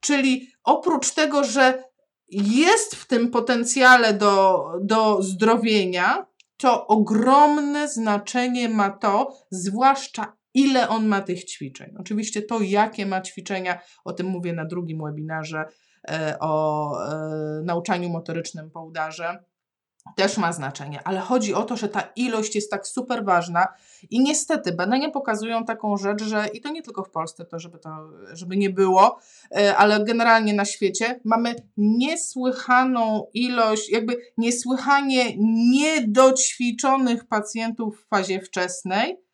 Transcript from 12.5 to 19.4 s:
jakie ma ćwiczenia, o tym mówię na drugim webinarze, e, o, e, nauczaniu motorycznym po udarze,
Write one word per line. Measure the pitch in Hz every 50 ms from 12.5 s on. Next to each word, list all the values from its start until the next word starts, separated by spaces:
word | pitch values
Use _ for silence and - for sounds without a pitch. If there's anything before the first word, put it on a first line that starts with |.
| 233 226
jakie | 208 190 196 208 220 220 220 - 196
ma | 196 190 185
ćwiczenia, | 185 - - - 175 - 202 185 185 185 175 180 - _ _ _ _
o | 180
tym | 170 - 180
mówię | 190 190 180 175 175
na | 170 165 156
drugim | 160 170 175 175 165 160 156 156
webinarze, | 151 151 151 151 156 160 160 156 156 160 156 156 156 _ _ _ _ _ _ _ -
e, | 151 160 160 156 - -
o, | - 160 156 156 156 156 151 151 151 147 143 - 90 131
e, | 151 156 156 156 156 156 151 151 151 156 156
nauczaniu | 175 175 - 175 - 196 175 175 175
motorycznym | 170 165 165 - 165 165 165 - - 160 156 160
po | 160 165 165
udarze, | 160 165 160 156 160 160 165 170 170 180 175